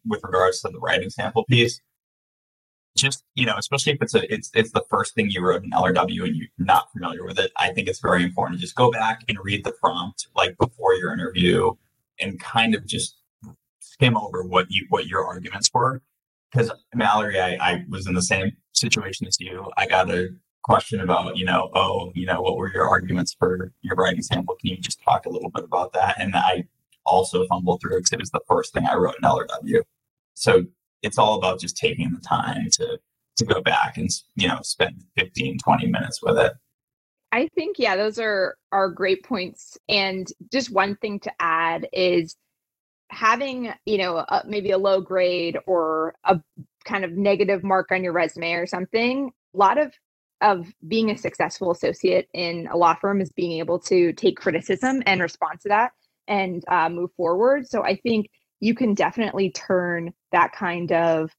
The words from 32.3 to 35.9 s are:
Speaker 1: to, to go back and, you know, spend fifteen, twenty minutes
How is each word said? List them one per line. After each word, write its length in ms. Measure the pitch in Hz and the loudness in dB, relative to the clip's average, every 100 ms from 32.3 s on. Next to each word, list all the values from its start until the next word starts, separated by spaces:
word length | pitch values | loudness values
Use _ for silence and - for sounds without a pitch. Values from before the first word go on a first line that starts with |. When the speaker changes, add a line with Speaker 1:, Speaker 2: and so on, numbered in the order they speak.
| - - - - | -2 -2 -4 -2
Speaker 1:
to, 280 | - - - _ _ _ - | -2 -2 -6 _ _ _ -6
to 80 | - | 0
go 160 | - | 0
back 340 | - - - - | 2 0 0 -2
and, 140 | - - - - | -4 -6 -8 -4
you 140 | 87 | -2
know, 100 | 82 | -2
spend 380 | - - - - - - | -6 -2 -2 -2 -8 -6
fifteen, 420 | 92 - - - | -6 -4 -6 -4
twenty 300 | - 78 | 0 2
minutes 340 | - | 2